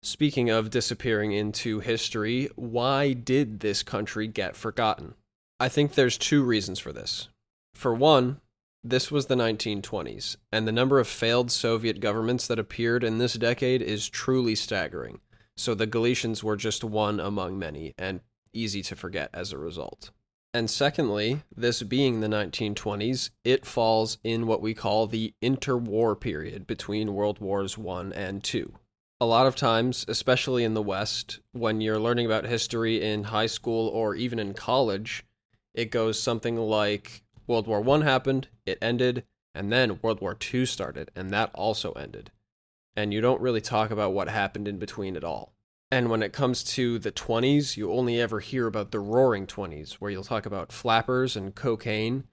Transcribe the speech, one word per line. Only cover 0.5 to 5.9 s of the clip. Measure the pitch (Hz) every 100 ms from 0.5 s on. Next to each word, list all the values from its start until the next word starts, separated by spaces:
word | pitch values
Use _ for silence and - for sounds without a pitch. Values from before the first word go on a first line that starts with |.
of | 113 110
disappearing | 123 113 113 127 110 104
into | 101 104 104 120 107
history, | 95 113 - 117 107 123 139 -
why | 120 117 123 139 143
did | 127 117 131 131 107
this | 107 98
country | - 107 104 - 110
get | 107 95
forgotten? | - 117 104 113 - 78 - _ _ _ _
I | 127
think | - 147